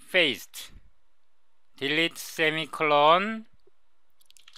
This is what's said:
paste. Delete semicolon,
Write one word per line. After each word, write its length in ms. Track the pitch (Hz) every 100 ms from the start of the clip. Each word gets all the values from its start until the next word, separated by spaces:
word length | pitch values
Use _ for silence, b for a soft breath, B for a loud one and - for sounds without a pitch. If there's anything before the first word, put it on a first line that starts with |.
| -
paste. 600 | 185 156 104 - - - - - - - - - - - - - -
Delete 420 | 135 151 165 -
semicolon, 1300 | - - 156 156 156 - 156 147 147 175 208 220 220 - - - - - - - - - -